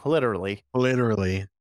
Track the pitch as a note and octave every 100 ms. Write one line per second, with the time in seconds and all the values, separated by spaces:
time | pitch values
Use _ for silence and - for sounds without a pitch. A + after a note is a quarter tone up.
0 | C#3 D#3 B2 F#2+ G2 G2+ _ B2+ B2+ B2+
1 | A#2 G#2 F#2+ F#2+ G2 _